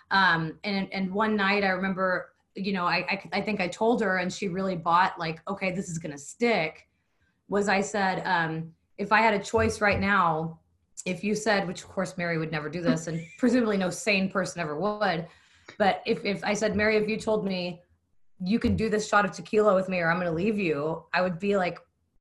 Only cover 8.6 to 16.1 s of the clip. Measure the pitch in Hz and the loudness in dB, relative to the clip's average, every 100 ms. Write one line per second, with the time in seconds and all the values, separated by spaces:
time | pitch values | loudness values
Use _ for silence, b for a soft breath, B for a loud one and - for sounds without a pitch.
8.6 | 160 - _ - 202 214 226 202 - 220 | -8 -14 _ -10 2 4 4 2 0 0
9.6 | 220 - 208 190 196 202 170 156 165 - | 0 2 0 2 2 4 4 2 -4 -8
10.6 | _ _ _ - 185 175 202 208 226 202 | _ _ _ -10 -6 -4 -2 0 2 0
11.6 | 175 180 - - 175 - 175 165 156 160 | 0 -6 -8 -6 -6 -4 -2 -2 -2 -4
12.6 | 151 175 170 165 170 165 - - 247 247 | -6 -2 0 0 -2 -8 -10 0 2 4
13.6 | 220 202 180 175 220 196 190 196 180 175 | 2 0 -2 -2 0 2 2 0 -4 -4
14.6 | 156 147 202 208 202 170 165 b b b | -6 -2 -2 0 0 0 -6 b b b
15.6 | b - 196 - - | b 0 2 2 -2